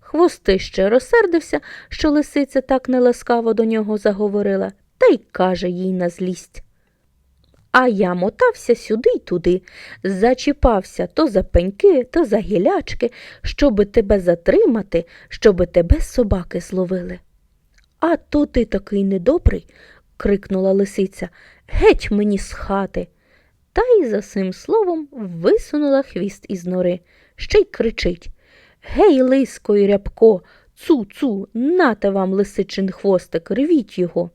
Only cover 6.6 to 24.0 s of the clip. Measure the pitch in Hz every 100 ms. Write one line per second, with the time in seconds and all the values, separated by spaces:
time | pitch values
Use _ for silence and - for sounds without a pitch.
6.6 | - _ _ _ _ _ _ _ _ _
7.6 | _ 247 254 196 185 180 185 - 494 453
8.6 | - 226 - 220 440 480 - 180 175 180
9.6 | - - - - 190 190 226 254 - 285
10.6 | 262 214 185 - 180 - 311 202 185 175
11.6 | 180 196 403 302 247 330 269 220 175 196
12.6 | 220 381 - - 240 - - - - -
13.6 | 285 208 202 - 202 208 180 170 - 294
14.6 | 427 226 - 165 170 - - - 220 180
15.6 | 175 180 170 302 - - 220 196 175 175
16.6 | - 185 180 185 175 180 _ _ _ _
17.6 | _ _ _ _ 320 330 _ 294 294 -
18.6 | 226 196 196 202 196 190 180 339 - 180
19.6 | - _ - _ _ _ 202 196 - 190
20.6 | 190 196 196 - 190 - 180 _ _ _
21.6 | _ - 415 - - 208 208 196 - -
22.6 | - 196 190 - 175 _ _ _ _ _
23.6 | _ - 494 453